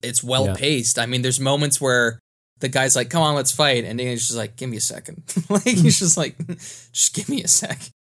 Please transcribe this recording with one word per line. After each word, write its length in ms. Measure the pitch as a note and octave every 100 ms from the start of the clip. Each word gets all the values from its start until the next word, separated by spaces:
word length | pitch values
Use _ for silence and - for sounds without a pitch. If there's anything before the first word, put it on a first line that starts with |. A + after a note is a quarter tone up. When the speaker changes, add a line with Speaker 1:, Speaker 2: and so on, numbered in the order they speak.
Speaker 1:
it's 180 | A#2+ B2
well 240 | A#2+ C3 G2+
Speaker 2:
Yeah. 60 | F#2
Speaker 1:
paced. 440 | C#3 C#3+ A#2 -
I 60 | A#2
mean, 160 | B2
there's 180 | B2+ B2+
moments 400 | C3+ C#3+ D3 C#3+
where 400 | C#3 B2 A#2 A2+ _ _ _ _
the 80 | C3+
guy's 260 | C3+ C3 B2+
like, 140 | A#2+
"Come 140 | E3
on, 100 | D#3 D3
let's 160 | A#2+
fight." 340 | - D3 B2 G2
And 120 | A#2
he's 280 | B2+ A#2+ -
just 100 | A#2+
like, 180 | G#2 A#2
"Give 120 | C3
me 60 | A2
a 40 |
second." 420 | - G#2 - D#3+ - -
<laughs> 140 | E3
Like, 140 | G3+
he's 340 | A#3+ G#3 E3 -
just 180 | F3 F3
like, 180 | C#3+ - E3 F3 - - -
"Just 220 | - -
give 140 | - G3+
me 140 | C#4
a 40 | -
sec." 320 | - - C3+ - _